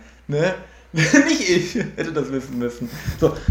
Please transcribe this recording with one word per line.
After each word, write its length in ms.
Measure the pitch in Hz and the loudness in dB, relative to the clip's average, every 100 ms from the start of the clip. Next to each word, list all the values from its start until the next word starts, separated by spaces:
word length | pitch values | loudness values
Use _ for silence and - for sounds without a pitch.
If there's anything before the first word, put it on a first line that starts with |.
| - - - | -12 -18 -6
ne? 260 | 143 175 185 - | 0 0 -2 -10
<laughs> 200 | - - | -20 -6
Nicht 580 | 160 156 277 311 302 185 | 0 6 6 6 2 2
ich 260 | 175 - 226 | 2 2 -4
hätte 360 | - - 165 | -4 -4 -4
das 180 | 151 131 | -4 -2
wissen 300 | 135 - 123 | -4 -6 -4
müssen.“ 300 | 120 - 120 - - - | -4 -6 -10 -10 -8 0
So, 160 | - - - | 0 0 0